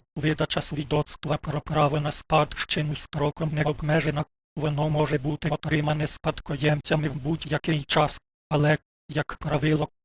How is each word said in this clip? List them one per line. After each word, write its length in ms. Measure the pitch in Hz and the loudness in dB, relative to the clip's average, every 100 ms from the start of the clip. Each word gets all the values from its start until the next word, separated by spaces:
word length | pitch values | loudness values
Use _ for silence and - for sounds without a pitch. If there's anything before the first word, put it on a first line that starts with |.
| - - | -6 -2
Видача 460 | 147 151 147 - | 0 0 0 -2
свідоцтва 760 | - 143 135 147 - - 147 147 | -4 -6 -2 -2 -2 -6 -4 -4
про 240 | - 147 | -2 -6
право 380 | - 151 147 147 | -2 2 2 2
на 120 | 147 | -2
спадщину 840 | - - 156 151 - - - 151 147 | -6 2 2 2 -2 -4 -2 -2 -4
строком 580 | - 151 147 - 160 | -6 -2 -2 0 -2
не 100 | 151 | 0
обмежена, 640 | 151 151 151 160 151 147 156 _ _ - | 0 0 2 2 2 -2 -4 _ _ -4
воно 340 | 147 143 156 | -2 0 2
може 280 | 151 151 147 | 2 2 0
бути 320 | 139 151 165 | 0 -2 -2
отримане 580 | 156 156 151 151 151 151 | -2 0 0 2 0 -2
спадкоємцями 1040 | - - - - 143 151 147 - 151 151 | -4 -4 -4 -4 0 2 2 0 0 0
в 60 | 135 | -2
будь-який 680 | 135 165 151 151 - 156 | -2 -4 -2 -4 0 -2
час, 380 | 139 156 147 - _ _ - | 2 2 2 0 _ _ -2
але, 280 | 151 147 151 _ _ - | 2 4 2 _ _ -8
як 280 | 143 - - | -4 -4 -4
правило, 480 | 151 143 151 151 151 _ | -2 0 2 2 0 _